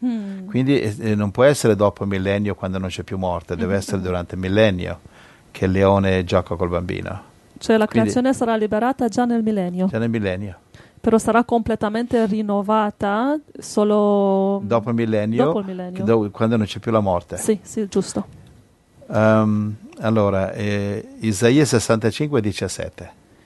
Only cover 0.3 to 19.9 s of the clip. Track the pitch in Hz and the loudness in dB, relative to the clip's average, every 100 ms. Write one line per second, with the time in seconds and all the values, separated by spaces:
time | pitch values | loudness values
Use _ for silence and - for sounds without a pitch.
0.3 | 190 185 123 131 139 107 104 113 104 104 | -10 -6 -2 2 2 0 -4 -2 0 0
1.3 | 123 135 143 117 101 101 - 98 98 95 | 4 4 4 2 4 2 0 -4 -2 0
2.3 | 101 104 92 95 95 92 98 90 95 92 | 0 -2 -4 -6 -6 -6 -8 -8 -6 -4
3.3 | 85 - 87 90 98 95 98 92 87 87 | -4 -6 -4 -2 -2 -2 -4 -2 -4 -6
4.3 | 90 92 101 110 90 87 87 - - - | -6 0 4 4 2 -4 -10 -16 -20 -20
5.3 | - _ - 92 92 98 98 98 92 87 | -20 _ -2 0 4 6 6 4 0 2
6.3 | 95 - 87 90 87 90 95 90 98 - | 0 0 -4 -2 -2 -4 -6 -8 -12 -14
7.3 | _ _ - - 220 214 233 214 247 254 | _ _ -8 0 2 2 2 2 2 0
8.3 | 254 233 220 214 214 240 269 240 247 240 | 0 0 0 0 0 -2 -2 -2 0 0
9.3 | 233 220 208 180 180 190 110 117 113 98 | 0 0 0 -2 -2 0 0 0 0 -2
10.3 | 92 101 - _ - - _ 233 220 233 | -2 -6 -12 _ -20 -20 _ 0 2 2
11.3 | 220 240 233 220 220 208 220 240 240 220 | 0 2 -2 -2 -2 -2 -4 -2 0 0
12.3 | 214 208 202 202 220 208 - 202 208 269 | -2 -2 -2 0 0 0 -2 -2 0 0
13.3 | 302 - - - 220 208 208 208 202 196 | -2 -6 -16 -4 0 2 4 4 4 4
14.3 | 196 196 196 143 117 113 117 113 107 107 | 2 0 -2 0 0 0 0 2 0 0
15.3 | 117 147 208 190 185 180 185 110 113 104 | 2 2 0 -4 -8 -8 -4 2 2 2
16.3 | - 113 117 104 101 117 110 98 87 - | 0 0 2 0 -4 0 2 2 0 -2
17.3 | 87 - 208 - 226 196 196 190 202 - | -4 -2 -2 -4 -8 -4 -2 -4 -6 -10
18.3 | - - - _ _ _ _ - 107 110 | -16 -20 -20 _ _ _ _ -4 2 4
19.3 | 110 107 104 107 104 262 | 6 4 0 -2 -8 -14